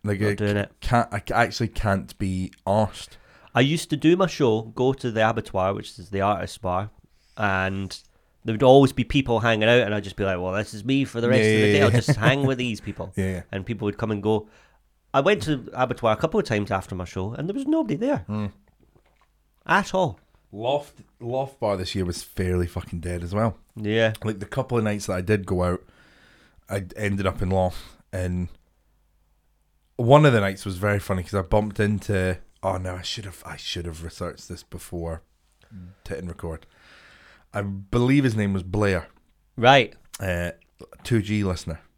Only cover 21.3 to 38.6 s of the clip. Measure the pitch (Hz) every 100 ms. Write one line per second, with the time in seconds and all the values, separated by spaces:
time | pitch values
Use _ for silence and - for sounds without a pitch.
21.3 | 131 135 - 107 98 92 101 90 85 -
22.3 | - 92 90 85 - - 87 87 87 87
23.3 | 101 113 95 _ - 104 110 110 107 113
24.3 | 101 101 - 127 120 107 104 101 92 90
25.3 | 107 92 90 90 90 - _ _ _ _
26.3 | _ _ _ _ 98 90 - 104 98 95
27.3 | - 90 95 92 - - - _ 95 90
28.3 | 90 87 - _ _ _ _ _ _ _
29.3 | _ _ _ _ _ _ - 120 143 151
30.3 | 117 98 95 101 90 104 101 - 95 87
31.3 | 101 90 107 107 101 104 104 - 98 92
32.3 | 90 - _ 95 92 92 90 85 - 98
33.3 | - - 76 - 90 85 80 82 - 87
34.3 | - - 87 - - - 87 82 80 _
35.3 | _ _ _ _ 101 90 95 - 92 87
36.3 | 85 85 80 - _ - - - - -
37.3 | _ _ 104 98 98 98 120 123 143 131
38.3 | 110 101 95